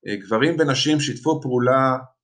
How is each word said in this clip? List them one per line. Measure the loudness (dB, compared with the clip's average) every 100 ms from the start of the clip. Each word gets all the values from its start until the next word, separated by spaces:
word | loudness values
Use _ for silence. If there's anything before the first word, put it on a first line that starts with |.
| -8
אה, | -10
גברים | -2 0 2 2
ונשים | 0 0 0 0
שיתפו | -2 -4 -2 -2
פעולה | -2 0 2 2 2 -2 -6 _